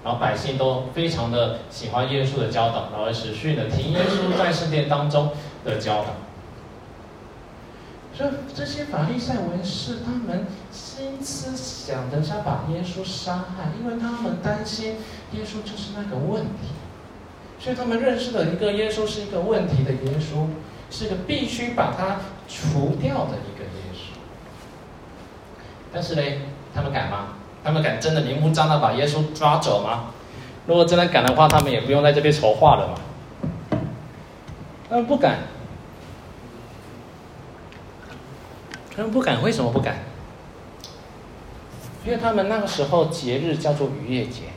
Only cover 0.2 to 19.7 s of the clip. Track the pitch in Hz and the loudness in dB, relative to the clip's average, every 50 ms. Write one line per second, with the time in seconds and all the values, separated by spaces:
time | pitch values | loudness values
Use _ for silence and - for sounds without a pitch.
0.2 | - - - - - 143 135 131 131 131 127 127 - - - 165 165 165 - 127 | 2 0 0 0 -2 -2 0 2 4 4 2 2 -2 -4 -2 0 0 0 2 0
1.2 | 120 117 117 120 117 110 - - - - - - - 110 117 123 131 131 135 139 | 0 2 4 4 4 4 2 -4 -8 -10 -12 -10 -8 -2 0 0 0 2 2 2
2.2 | 131 135 - 131 117 107 110 117 113 117 - - - - - 107 107 113 113 - | 2 2 2 2 0 0 2 2 2 4 2 0 -4 -4 -4 -2 -2 0 -2 -2
3.2 | - - - - - 156 147 - 117 113 - - - 160 156 175 185 202 196 190 | -4 -6 -6 -2 0 0 2 2 0 0 0 0 2 2 2 4 4 4 4 2
4.2 | 185 180 175 180 180 175 160 156 170 160 151 151 143 - 147 143 147 - - 147 | 2 2 4 4 4 4 4 2 0 2 2 2 4 4 2 2 2 4 4 4
5.2 | 147 151 - - - - - - - 127 110 107 - 110 107 107 104 - 90 90 | 4 4 0 -4 -8 -12 -14 -8 -4 -2 -2 -2 0 0 0 0 0 -2 -4 -8
6.2 | - - - - - - - - - - - - - - - - - - - - | -10 -14 -16 -16 -16 -16 -16 -16 -16 -16 -16 -16 -18 -18 -18 -18 -18 -18 -18 -18
7.2 | - - - - - - - - - - - - - - - - - - - - | -18 -18 -18 -18 -18 -18 -18 -18 -18 -18 -18 -18 -18 -18 -18 -18 -18 -16 -6 -2
8.2 | 277 285 254 - - - - 294 285 277 294 294 294 294 285 - - - 240 240 | -2 0 0 -2 -6 -8 -8 -6 -6 -6 -4 -6 -6 -4 0 0 0 2 0 -2
9.2 | 233 - 254 220 185 - - 180 - - - - - 240 240 233 233 240 247 247 | -2 -2 -2 0 0 -2 -2 -2 -4 -4 -4 -4 -4 -6 -6 -6 -4 -4 -4 -2
10.2 | 233 190 175 185 214 - - - - - - - - - - 269 269 269 269 269 | -2 -2 -2 -2 -2 -4 -8 -10 -12 -14 -16 -14 -14 -14 -10 -8 -8 -8 -8 -8
11.2 | 277 - - - 262 254 254 254 - - - - - - 139 131 127 123 139 151 | -8 -8 -6 -6 -6 -6 -6 -6 -6 -8 -10 -10 -6 -6 -6 -4 -4 -2 -2 0
12.2 | 156 196 208 214 - 143 127 - - 156 165 175 180 180 - 190 190 180 - - | 0 0 -2 -4 -2 -2 -2 -2 -2 -2 -2 -2 -2 -4 -4 -6 -6 -6 -6 -6
13.2 | - 185 180 180 180 - 185 185 175 156 - 214 233 240 233 233 226 233 233 226 | -4 -4 -4 -4 -4 -6 -8 -4 -4 -4 -4 -2 -4 -4 -4 -2 -2 -4 -4 -2
14.2 | 226 185 175 175 - 208 208 214 214 214 - - 220 220 220 220 - - - - | -2 -2 -2 -2 0 -2 -2 -2 -2 -4 -6 -4 -4 -4 -6 -6 -8 -12 -12 -14
15.2 | - - - 220 214 214 - 214 208 202 202 208 - - 202 208 202 - 131 127 | -14 -10 -8 -8 -8 -6 -8 -8 -8 -8 -8 -8 -8 -8 -8 -8 -6 -4 -4 -2
16.2 | 143 - 208 220 - - - - - - - - - - - - - - - - | -2 0 0 -2 -2 -4 -6 -6 -8 -8 -8 -8 -10 -14 -16 -16 -16 -18 -18 -18
17.2 | - - - - - - - - - 254 254 240 254 233 226 233 269 262 240 - | -18 -18 -18 -18 -18 -18 -16 -10 -4 -4 -2 -2 0 2 2 4 4 4 4 2
18.2 | - - 226 208 165 160 180 180 214 208 202 202 220 214 208 214 214 208 - 214 | 0 -2 0 2 2 2 2 2 2 2 2 2 0 0 0 0 -2 -2 -2 -4
19.2 | 208 202 202 175 175 214 226 - - - | -6 -4 -2 -2 2 2 2 2 2 2